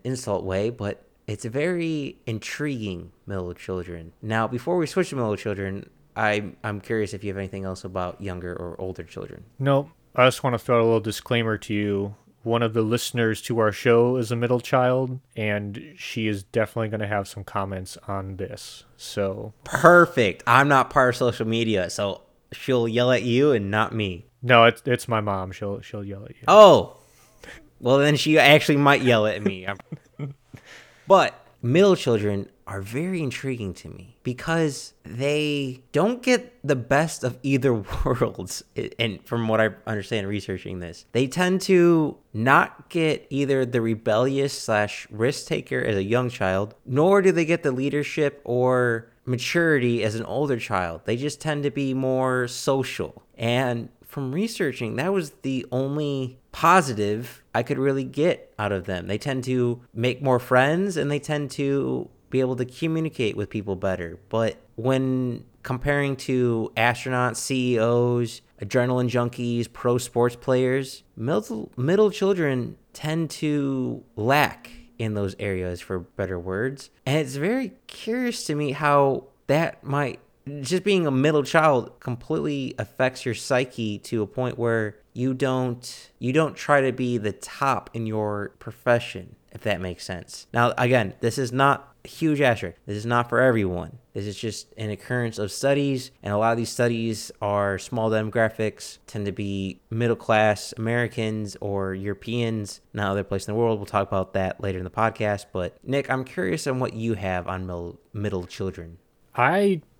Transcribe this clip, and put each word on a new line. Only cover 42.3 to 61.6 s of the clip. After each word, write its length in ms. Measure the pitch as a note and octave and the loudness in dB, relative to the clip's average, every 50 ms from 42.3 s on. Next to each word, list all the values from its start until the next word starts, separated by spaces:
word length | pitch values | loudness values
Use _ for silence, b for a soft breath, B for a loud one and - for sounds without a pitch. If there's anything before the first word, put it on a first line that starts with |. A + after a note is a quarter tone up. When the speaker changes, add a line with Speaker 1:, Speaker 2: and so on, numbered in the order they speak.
Speaker 1:
not 560 | - G#2+ A2+ C3 C#3+ E3 - - - - - - | -6 0 4 4 6 6 4 2 -4 -12 -16 -6
get 380 | - E3+ D#3+ D#3 C#3+ - - _ | -2 0 0 0 0 -2 -4 _
either 360 | C3+ C#3 C#3+ C3+ C#3 C3+ C3 | -2 -2 0 2 2 2 2
the 140 | A#2+ A#2+ B2 | 2 0 0
rebellious 760 | A2+ A2+ A2+ A2 - A#2 G#2+ A2 B2+ C3+ C3+ C#3 C#3 C#3 - | 2 0 -2 -2 0 2 2 4 2 2 2 0 -2 -2 -4
slash 520 | - - - A2 G#2 G#2 G#2 - - - - | -6 -2 0 2 2 2 0 -4 -10 -14 -12
risk 380 | - G#2 A2+ C3 - - - - | -4 0 0 0 0 -2 -4 -4
taker 320 | D#3+ - - - C3 B2+ | -4 -4 -4 -4 -2 -2
as 160 | B2 A#2+ G#2+ | 0 0 0
a 80 | G2 G2 | 0 2
young 260 | G2+ A2+ B2 B2+ A#2+ | 2 0 0 0 -2
child, 460 | A#2+ - G#2 F#2 F#2+ G2 G#2 G#2+ - - _ | -2 -2 0 0 0 0 -2 -4 -8 -14 _
nor 340 | - B2 C#3 D#3 F#3 G3 G3+ | -2 2 4 4 6 6 6
do 120 | F3+ F#3+ | 6 4
they 120 | E3+ E3+ E3 | 4 4 2
get 200 | D3+ E3+ E3 - | 0 0 0 0
the 80 | D3 | 0
leadership 680 | B2+ B2 C3+ C#3+ C3 D3 C#3+ - - D#3 D3 C#3+ C#3+ - - | 0 0 -2 -2 -2 -2 -4 -2 -2 0 0 0 -2 -4 -4
or 640 | - A#2+ B2 B2 B2+ B2+ B2 B2 A#2+ A#2 A2+ A#2+ - _ _ _ | -2 0 2 2 4 4 4 4 2 0 -2 -4 -10 _ _ _
maturity 800 | B2+ B2+ A#2+ - - - E3+ E3+ D#3+ D3+ C3+ B2 A#2+ A#2+ A#2 G#2 | -4 -4 -4 -2 -2 0 2 4 4 4 4 4 2 2 2 0
as 100 | G#2+ G#2+ | 0 -2
an 100 | A2+ A2+ | -4 -6
older 320 | - G#2 C3 D3+ C#3 C3 | -4 -2 -2 0 0 0
child. 460 | A2+ - - G#2+ F#2 F2+ E2+ E2 E2 - | -2 -2 -2 -2 -2 -2 -4 -6 -6 -4
They 120 | - A2+ | -4 -4
just 240 | A#2+ C#3 D3 C#3+ - | -2 -2 -4 -6 -4
tend 240 | - D#3+ D3 C#3+ C#3+ | -4 -4 -2 -2 -2
to 60 | C#3+ | -2
be 240 | C#3 C#3+ C#3 C3+ C3 | -2 -2 -2 -2 -2
more 520 | C3+ C3 C3 C3 C3 C3 C3 B2+ B2+ B2 | 0 0 0 0 2 2 2 0 0 0
social. 760 | A#2+ B2 - - D3+ C3+ C3+ B2+ - - - E2+ - - - - _ _ | -2 -4 -4 0 0 0 0 0 -2 -4 -6 -8 -8 -10 -16 -20 _ _
And 520 | - - A#2 A#2+ B2+ C3+ B2 A#2+ A#2 A2+ - - _ _ | -4 -2 0 2 2 2 0 -2 -4 -6 -10 -16 _ _
from 260 | - - D3 C#3 B2+ | -12 -10 -8 -6 -4
researching, 640 | D3 F3 G#3+ A3+ A3+ - F#3+ C#3 A#2+ - B2 A2 A2 | -2 -2 -4 -4 -2 -2 -2 -2 -2 -4 -6 -6 -4
that 160 | A#2 D3 F#3 | -4 -2 -2
was 180 | G3+ F#3+ D#3+ C#3+ - _ | -2 -2 -4 -4 -10 _
the 240 | - C3+ C3 C3 - - | -6 -4 -4 -4 -4 -4
only 640 | B2 B2+ C3+ C#3 C#3+ D3+ D3+ C#3+ C#3 C3+ C3 B2 B2+ - _ _ | -4 -2 -2 -2 -2 -4 -4 -4 -4 -4 -6 -8 -10 -16 _ _
positive 920 | - - - E3 F3+ F#3+ D#3 C3+ A2+ G#2 G#2 G2+ G#2+ A2+ B2 - - - _ _ - | -4 0 4 6 6 6 4 2 -2 -2 -2 -2 -2 -4 -6 -10 -16 -20 _ _ -4
I 80 | A2+ | -4
could 160 | A#2+ - C#3+ C3 | -2 -2 -2 -2
really 260 | C3+ C#3 C3+ C3+ C3 | 0 0 0 -2 -4
get 480 | B2+ B2+ C#3 D3+ F3+ D3 - - - _ - | -4 -2 0 2 2 0 -2 -6 -12 _ -4
out 140 | G#2+ G2+ | -2 -2
of 120 | G2+ F#2+ F2 | -2 -2 -2
them. 220 | G2+ F#2+ F2 F2 | -4 -6 -6 -4
They 100 | F#2 G2+ | -4 -6
tend 280 | A2 - D3 C3 C3 A#2+ | -4 -4 -4 -4 -4 -4
to 380 | B2 B2+ B2 B2 A#2+ A#2 A#2+ - _ - | -2 0 0 0 0 -2 -4 -10 _ -6
make 280 | A2+ A#2 B2+ A#2+ - | -2 -2 -2 -2 0
more 160 | C#3 C3+ B2+ A#2+ | 2 2 2 2
friends, 600 | B2 - B2+ B2 C3 C#3+ D#3+ F3+ G3 G3+ E3 D#3 | 2 4 4 6 6 4 2 0 0 -2 -2 -2
and 120 | C#3 C#3+ | -2 0
they 80 | D3 C#3+ | -2 -2
tend 320 | - - D3+ D3 D3 C3 | -2 -2 -4 -4 -4 -4
to 580 | - - | -4 -2